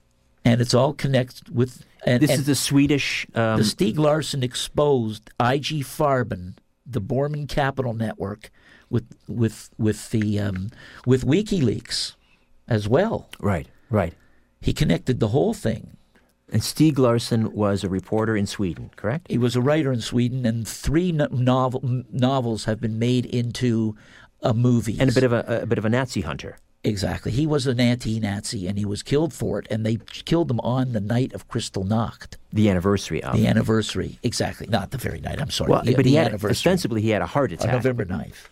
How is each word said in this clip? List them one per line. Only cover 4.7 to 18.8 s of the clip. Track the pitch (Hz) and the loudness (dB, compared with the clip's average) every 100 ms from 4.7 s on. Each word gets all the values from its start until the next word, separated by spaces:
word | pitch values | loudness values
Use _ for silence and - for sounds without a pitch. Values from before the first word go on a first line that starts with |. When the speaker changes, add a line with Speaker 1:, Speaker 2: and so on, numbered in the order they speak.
| - 147 135 110 107 - - | 0 2 2 0 -6 -8 0
Speaker 1:
I | 120 143 | 0 0
G | - 156 | -2 -4
Farben, | 131 - 151 131 120 90 90 - _ _ | -4 -2 2 2 0 -6 -8 -14 _ _
the | - 120 | -8 -6
Bormann | 98 127 143 151 143 | -2 -2 -2 -4 -4
Capital | - 135 135 123 | -2 0 -2 -4
Network, | 113 110 - 98 107 - _ _ - - | -4 -4 -4 -8 -8 -16 _ _ -20 -6
with, | 117 - - - | -4 -4 -10 -10
with, | 107 113 - - - | -2 -2 -2 -12 -2
with | 107 107 - | 0 0 -2
the, | 113 107 104 | -2 0 0
um, | 101 92 98 - - - - | -2 -4 -6 -10 -20 -4 2
with | 127 | 2
WikiLeaks | 123 160 214 196 127 123 - - - - _ _ _ _ - | 4 2 2 0 2 0 -4 -8 -8 -10 _ _ _ _ -4
as | 107 104 | -2 2
well. | 127 214 123 - - | 2 2 -2 -8 -6
Speaker 2:
Right, | 92 90 69 - - | -2 -2 -4 -16 -2
right. | 107 85 - _ _ _ _ | 0 0 -4 _ _ _ _
Speaker 1:
He | - | -4
connected | - 151 165 - 123 | 0 0 0 -2 0
the | 110 | 0
whole | 127 180 | 2 0
thing. | 220 120 107 - - _ _ _ _ _ | 0 -4 -4 -8 -20 _ _ _ _ _
Speaker 2:
And | - | -2
Stieg | - - 151 139 | -2 2 4 4
Larsson | 123 117 - 117 110 | 4 2 0 0 0
was | - 104 98 | 0 0 0
a | 98 | -2
reporter | 92 - 110 110 107 | -4 -2 -2 0 0
in | |
Sweden, | 98 - 98 82 | -2 -2 -4 -4